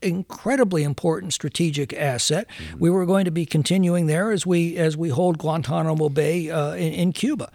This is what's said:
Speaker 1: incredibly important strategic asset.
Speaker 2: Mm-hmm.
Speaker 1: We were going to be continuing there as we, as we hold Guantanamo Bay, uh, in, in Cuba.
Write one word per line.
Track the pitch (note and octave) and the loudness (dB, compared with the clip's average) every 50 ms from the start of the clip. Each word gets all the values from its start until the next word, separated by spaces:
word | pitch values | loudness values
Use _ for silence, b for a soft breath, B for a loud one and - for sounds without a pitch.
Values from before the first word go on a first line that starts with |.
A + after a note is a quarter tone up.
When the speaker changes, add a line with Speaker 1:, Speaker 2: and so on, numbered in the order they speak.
| - | -4
Speaker 1:
incredibly | F#3+ E3+ F#3+ F#3 - - - - G#3+ C4+ C4+ A#3+ G3 F3+ D#3 D3 | -2 -2 -2 -4 -8 -12 -8 -4 0 2 2 2 2 2 2 0
important | D3 C#3 - - E3+ D#3+ - F#3+ E3+ - | 0 -2 -2 -2 -2 -2 -2 -4 -6 -6
strategic | - - C#3+ - - E3+ E3 C#3+ C#3+ C#3 - - | -6 -6 -4 -2 -2 -2 0 0 -2 -4 -4 -4
asset. | - D3+ C#3 B2 A#2 - - D3+ F3+ A#3 | -4 -2 -2 -2 -2 0 0 0 0 -2
Speaker 2:
Mm-hmm. | - - - D#2+ D#2 E2 - | -4 -10 -14 -14 -12 -4 0
Speaker 1:
We | - E3+ | 2 2
were | F3+ F#3+ F3+ | 4 4 2
going | F3 F#3+ G3 F#3+ | 2 2 2 2
to | F3 | 2
be | D#3 F3 E3 | 0 -2 -2
continuing | - - D#3 C#3+ - F3 F#3+ F#3 F3 F3 F3 E3+ | 0 0 0 2 2 2 4 4 4 4 2 2
there | D3+ D3+ E3 G3+ A3+ | 2 2 0 0 0
as | G#3+ F3+ - | -2 -2 0
we, | F3+ F3+ E3+ E3+ E3+ E3+ | 2 2 2 2 0 0
as | F3+ E3 D#3+ D3+ | 0 0 0 0
we | D3+ E3+ E3+ | -2 -2 -2
hold | B2+ D3 F3+ F3+ E3+ D#3 | 0 2 2 2 2 0
Guantanamo | - D#3 D#3 E3 C3 B2 D#3+ E3+ D#3+ D#3+ D#3+ D#3 D#3 D3 | 0 -2 -2 -2 -2 -2 -2 0 0 0 2 2 2 2
Bay, | C#3 D#3+ D3 D3+ E3 F3+ D#3+ D3+ | 2 2 2 2 0 0 -2 -2
uh, | E3 D#3+ D3 D3 E3+ | -2 -2 -2 -2 -2
in, | F3+ F3 D#3+ D#3+ | -2 -2 -2 0
in | F3+ E3+ F#3 - | 0 0 0 0
Cuba. | - - C4+ D4+ A3 - - B | 0 -2 -2 -2 -2 -6 -10 B